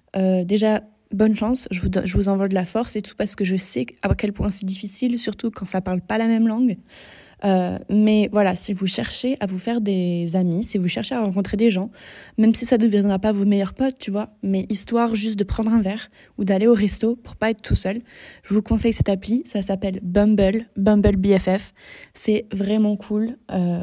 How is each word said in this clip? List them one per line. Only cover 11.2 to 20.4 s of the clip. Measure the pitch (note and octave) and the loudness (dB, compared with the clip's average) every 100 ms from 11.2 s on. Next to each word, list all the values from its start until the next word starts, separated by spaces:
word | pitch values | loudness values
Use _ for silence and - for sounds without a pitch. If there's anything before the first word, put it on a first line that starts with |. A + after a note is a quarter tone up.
rencontrer | G#3 F#3 F#3+ G3+ | -2 -2 -2 2
des | A3+ | 2
gens, | F#3 G3+ - - - - - | 2 -4 -10 -20 -20 -8 2
même | A3 | 2
si | A3 A#3+ | 4 2
ça | A#3 | 4
ne | |
deviendra | A3+ G3+ G3+ F#3+ | 4 4 2 0
pas | G#3+ | 0
vos | G3+ G3+ | 0 2
meilleurs | G3+ G3 | 2 0
potes, | - C4+ C4 | -2 -4 -4
tu | - | -6
vois, | G3 - _ | -6 -6 _
mais | G3 F#3+ F#3+ | -2 -2 -2
histoire | G3+ - A#3 A#3 | -6 -2 0 0
juste | A3 A3 G#3 | 0 -2 -2
de | |
prendre | G3 - A3 | -4 -2 2
un | A3+ | 2
verre | F#3+ G#3+ - _ _ - | 2 -4 -10 _ _ -6
ou | |
d'aller | G3 F#3+ A3+ | 0 2 4
au | |
resto | A3 G3+ - A3 B3 | 4 2 0 -2 -2
pour | - - | -8 -4
pas | A3 | -4
être | A3 | -2
tout | - | -2
seul, | - F#3+ A3+ - - - - | -2 -2 -6 -10 -20 -20 -14
je | - | -2
vous | G#3 | -2
conseille | G#3+ A3 A#3 | 0 0 2
cette | A3 - | 0 0
appli, | F#3+ G3 A#3+ - | -2 -2 -4 -2
ça | G#3 | -6
s'appelle | G3 F#3+ G3 F#3 | -4 -4 -4 -6
Bumble, | F3+ F#3+ G#3+ G3+ | -2 2 4 4